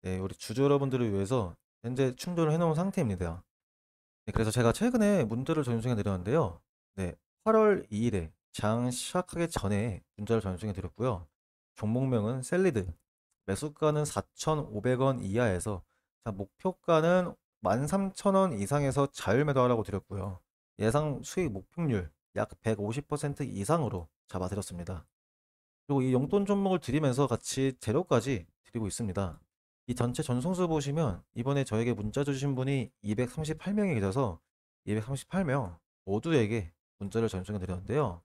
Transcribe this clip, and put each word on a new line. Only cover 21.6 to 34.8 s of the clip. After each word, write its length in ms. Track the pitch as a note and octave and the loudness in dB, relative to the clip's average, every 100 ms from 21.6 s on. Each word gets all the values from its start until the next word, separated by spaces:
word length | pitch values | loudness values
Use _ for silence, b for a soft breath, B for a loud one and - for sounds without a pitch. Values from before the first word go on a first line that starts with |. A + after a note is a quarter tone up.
| - - D#3+ G#2+ E2 _ _ G2+ | -10 -4 0 0 -2 _ _ -6
약 120 | G#2+ - | -6 -4
백오십 480 | A2+ G#2 G#2 B2 - | -2 -2 -2 -4 -4
퍼센트 340 | D3 D3 - | -4 -4 -4
이상으로 640 | C3 G2 G2 E3 B2+ F#2 E2 _ _ | -6 -4 0 0 0 -4 -10 _ _
잡아드렸습니다. 800 | F#2+ F2+ G2+ - F2 F2 F2+ - _ _ _ _ _ _ _ - | -6 -4 -4 -6 -10 -8 -10 -12 _ _ _ _ _ _ _ -2
그리고 160 | C#3 | 0
이 120 | B2+ | 4
용돈 320 | B2 D3 G3+ G3 | 2 4 2 2
종목을 340 | G3+ G3 F#3 | 2 2 0
드리면서 480 | - C#3 D3 A#2+ C#3 | 0 0 2 2 2
같이 460 | A2+ - - C3+ C3 | 0 -2 -2 -2 -2
재료까지 680 | - B2+ F#3 B2 A2+ A#2 E2+ _ | 0 0 4 2 2 -4 -4 _
드리고 240 | _ A#2 G#2+ | _ -6 -4
있습니다. 540 | - A2+ F#2 F#2+ D#2+ _ _ _ _ - | -4 -4 -2 -4 -6 _ _ _ _ -8
이 80 | B2 | -2
전체 280 | A#2+ B2 | 0 -2
전송수 460 | D3+ B2 D#3+ F3+ F3+ | -2 -2 0 0 2
보시면 520 | D#3+ C#3 D3 D3 F2+ - - | 2 0 0 -2 -2 -10 -6
이번에 300 | B2 C#3 C3 | 0 0 0
저에게 260 | G#2+ A#2 | 0 0
문자 320 | G#2+ G#2 B2 | 0 -2 -2
주신 320 | C#3+ C3+ C#3+ B2+ | -2 0 0 0
분이 340 | C3 C#3 - _ | 0 0 -2 _
이백삼십팔 720 | G#2 G#2+ B2 - D#3 D#3+ F#3 | -4 0 -2 -2 -6 -4 -2
명이 220 | G#3 G3+ B2+ | 0 2 2
계셔서 440 | G2 G2+ B2+ E2 _ _ _ _ | 2 2 0 -4 _ _ _ _